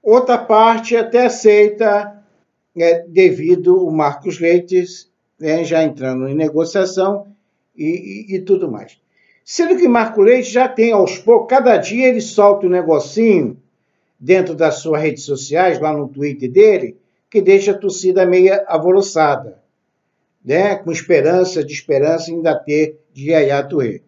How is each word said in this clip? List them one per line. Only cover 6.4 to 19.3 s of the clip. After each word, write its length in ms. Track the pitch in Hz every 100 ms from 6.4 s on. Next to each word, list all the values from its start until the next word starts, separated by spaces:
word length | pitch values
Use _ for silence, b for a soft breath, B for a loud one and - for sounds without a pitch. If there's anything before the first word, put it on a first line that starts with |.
| 156 147 165 202 190 190 190 202 - _ _ _ _ _
e, 500 | 156 175 190 196 220
e, 60 |
e 80 | 190
tudo 260 | 185 190 160
mais. 300 | 110 98 _ _ _ _ _
Sendo 320 | - - 330 370
que 100 | 254
Marco 340 | 233 220 220
Leite 300 | 202 254 -
já 180 | 226 254
tem 220 | 240 226
aos 280 | 214 180 -
poucos, 300 | - 226 226
cada 280 | 262 247 226
dia 320 | - 226 262
ele 120 | 233
solta 460 | - - 202 202 180
um 40 |
negocinho 880 | 180 160 156 - - 226 185 127 - _ _ _ _ _ _
dentro 360 | 131 185 185
das 220 | 151 160 151
suas 240 | 165 151
redes 240 | 156 -
sociais, 540 | - 135 - 151 180 143
lá 140 | 156
no 160 | 151 139
Twitter 420 | 135 147 139 127
dele, 460 | 147 214 185 120 - _ _ _
que 100 | 214
deixa 300 | 185 196 202
a 80 | 196
torcida 460 | 202 - 185 185
meio 280 | 180 180 185 196 202
alvoroçada, 960 | 165 170 190 196 165 151